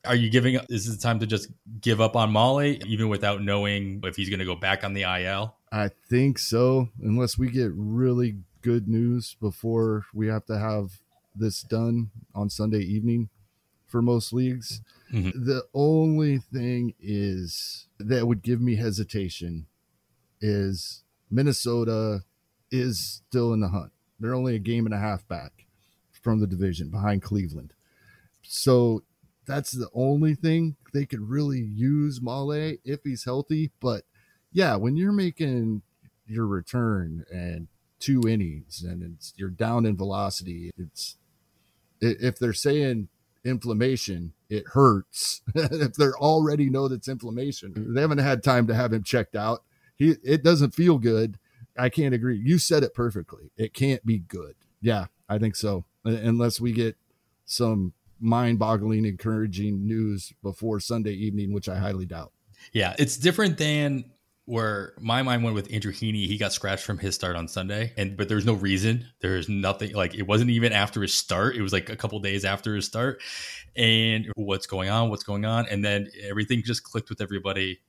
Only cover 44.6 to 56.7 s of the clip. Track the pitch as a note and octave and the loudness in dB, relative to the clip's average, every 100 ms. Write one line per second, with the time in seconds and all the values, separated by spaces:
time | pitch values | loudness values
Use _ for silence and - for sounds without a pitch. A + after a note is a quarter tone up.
44.6 | - C3+ C3+ G2+ - - - - - D#3 | 0 6 8 6 -2 -6 -6 -4 -4 0
45.6 | D3+ D#3 D3 - C#3 C3+ D3 D#3+ D#3 D3 | 0 0 -2 4 2 4 4 6 4 4
46.6 | C#3 C3 C3+ B2 - B2+ A#2 A#2 C#3+ C#3 | 2 2 0 -2 -6 -8 -8 -6 -6 -8
47.6 | G2 G2+ A2 A#2+ D#3 C#3+ C#3 B2+ C#3 B2 | -10 -8 -2 2 2 4 2 2 4 4
48.6 | A2+ A2+ B2 A2 F#2+ B2 G2+ G#2+ G#2+ A#2 | 4 2 2 0 0 0 0 -4 -4 -4
49.6 | _ _ _ _ D3+ D#3 B2+ D3+ D3+ E3 | _ _ _ _ 4 4 2 4 6 6
50.6 | C#3+ - F3 D3 A#2 A2 A2+ G2 _ _ | 4 4 6 6 4 4 2 -4 _ _
51.6 | A#2 - B2+ E3 C#3+ B2 B2 A2 B2 E3+ | -14 -2 0 2 2 2 0 0 4 4
52.6 | - D#3 B2+ - A#2+ G2+ E2 - D2+ - | 4 2 2 0 -2 -2 -10 -16 -20 -6
53.6 | A2 - C#3 C3 A2 A2 E2+ F#2 D2 - | -6 0 0 2 0 0 -2 -12 -12 -18
54.6 | _ _ A2+ G#2+ F#2 _ - G#2 A2 G2 | _ _ 0 0 -4 _ -4 0 0 0
55.6 | G#2+ F#2+ - _ A2+ A2+ A2+ A#2 A#2+ A2 | -2 -2 -6 _ -4 0 2 2 2 0
56.6 | A#2+ | -2